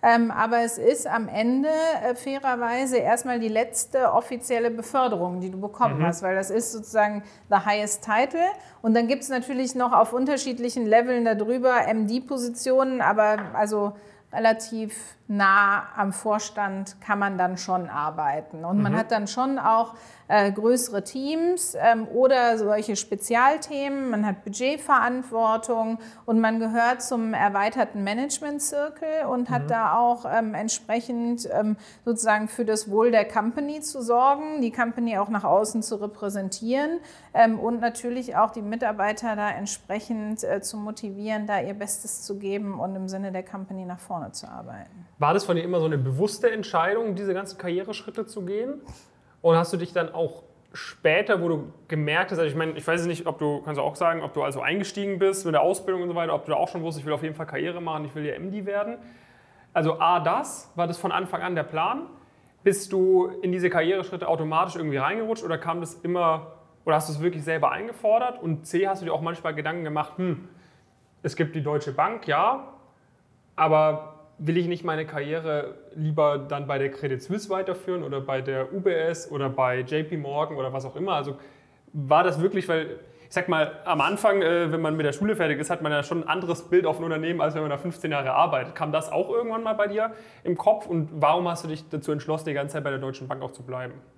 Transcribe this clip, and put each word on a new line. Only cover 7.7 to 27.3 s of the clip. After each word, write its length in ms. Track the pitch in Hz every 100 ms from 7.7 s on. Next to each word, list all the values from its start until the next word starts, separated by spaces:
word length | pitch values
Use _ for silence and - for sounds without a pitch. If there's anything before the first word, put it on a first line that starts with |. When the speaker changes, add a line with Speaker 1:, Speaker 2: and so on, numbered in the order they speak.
| 208 208 -
Speaker 1:
title. 420 | - 214 277 330 359 415 - -
Und 120 | 226
dann 140 | 226 233
gibt's 220 | 277 -
natürlich 440 | 254 254 254 254
noch 200 | 254 247
auf 200 | 240 226
unterschiedlichen 720 | 240 262 277 262 240 240 254 220
Leveln 400 | 226 240 247 233
darüber 600 | 214 214 254 254 247 -
M-D-Positionen, 1120 | 220 208 240 254 269 240 240 262 262 262 254
aber 360 | 208 214 214 214 190
also 400 | - 214 214 202 208 - - _
relativ 840 | - 226 226 - 226 214 - - - -
nah 580 | 202 196 196 202 101 - -
am 180 | 196
Vorstand 880 | 185 220 214 208 - 202 190 190 -
kann 160 | - 202
man 180 | 202 190
dann 200 | 180 185
schon 320 | - 185 175
arbeiten. 720 | 131 151 156 147 147 151 160
Und 160 | 170 208
man 120 | 208
Speaker 2:
Mhm. 60 | 220
Speaker 1:
hat 140 | 220
dann 140 | 214 202
schon 320 | - 262 269
auch, 380 | - 226 226 - - - -
äh, 240 | 208 202
größere 520 | 202 220 247 247 202
Teams, 720 | 196 262 277 320 339 359 - -
ähm, 280 | 233 226 220
oder 520 | 233 262 262 240 220
solche 360 | 208 214 214 196
Spezialthemen. 1120 | - 196 - 233 262 311 - 285 277 277 262
Man 120 | 214
hat 200 | 214 196
Budgetverantwortung 1500 | - 202 254 302 - 269 233 254 254 226 226 226 226 226 220 226 - - -
und 120 | 226
man 200 | 226 226
gehört 420 | 226 233 233 254
zum 320 | - 240 220